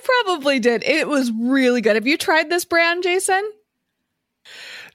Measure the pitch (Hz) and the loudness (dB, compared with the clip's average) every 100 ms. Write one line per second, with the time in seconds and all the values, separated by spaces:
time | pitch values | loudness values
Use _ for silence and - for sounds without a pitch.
0 | - 494 415 349 269 269 233 233 - 311 | 2 0 0 -2 0 2 2 2 2 0
1 | 233 285 247 220 240 269 254 247 214 214 | 0 0 0 -2 0 2 2 2 2 2
2 | 220 311 - 320 311 349 - 339 339 349 | 0 0 2 0 0 -2 0 0 2 0
3 | 359 370 370 381 427 427 _ _ _ _ | 0 0 0 0 -2 -8 _ _ _ _
4 | _ _ _ _ - - - - - | _ _ _ _ -20 -20 -18 -18 -10